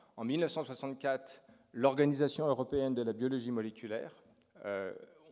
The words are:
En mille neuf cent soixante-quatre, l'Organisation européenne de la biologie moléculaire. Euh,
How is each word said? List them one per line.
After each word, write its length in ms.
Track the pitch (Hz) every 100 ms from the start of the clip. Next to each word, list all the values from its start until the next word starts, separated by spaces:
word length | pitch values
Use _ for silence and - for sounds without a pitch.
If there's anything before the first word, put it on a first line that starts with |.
| - -
En 60 |
mille 160 | 113 151
neuf 120 | 165
cent 120 | 160
soixante-quatre, 800 | 131 127 139 131 143 131 - - - - _
l'Organisation 720 | 117 135 135 147 143 143 143 156
européenne 480 | 127 127 143 135 123
de 60 |
la 120 | 117
biologie 380 | 110 127 131 120
moléculaire. 640 | 120 110 110 110 110 165 - - _ _ 185 104
Euh, 280 | 98 95 - - - -